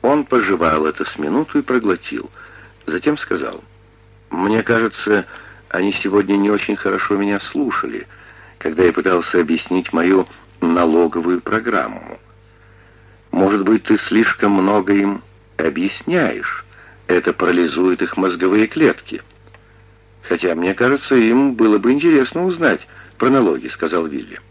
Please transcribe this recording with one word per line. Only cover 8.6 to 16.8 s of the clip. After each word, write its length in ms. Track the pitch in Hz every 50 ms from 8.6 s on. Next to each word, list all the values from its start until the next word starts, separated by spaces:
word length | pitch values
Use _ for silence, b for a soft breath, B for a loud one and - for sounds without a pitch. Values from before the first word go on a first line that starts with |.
| - 80 80 80 92
я 80 | 87
пытался 480 | 80 90 85 95 90 87 85 - - 90
объяснить 520 | 85 76 82 78 - - 90 92 87 -
мою 340 | - 82 82 90 98 95 90 B B B B B - -
налоговую 800 | 90 85 85 87 85 82 80 85 87 80 78 85 80 87 90 87
программу». 760 | - - 101 113 113 120 107 90 65 55 52 50 - 76 - - _ _ - _ b b b b b b b b b b b b b b b b b _
«Может 340 | - 85 95 98 104 104 95
быть, 200 | 98 110 107 -
ты 120 | - 110 104
слишком 540 | - - 110 110 113 - - - - 101
много 400 | 101 95 92 98 104 104 92 98 101
им 280 | 101 101 101 101 98 - - - - _ _ _
объясняешь? 1080 | - 80 82 - - - - - - - - 170 180 147 98 - - - - - - - B B B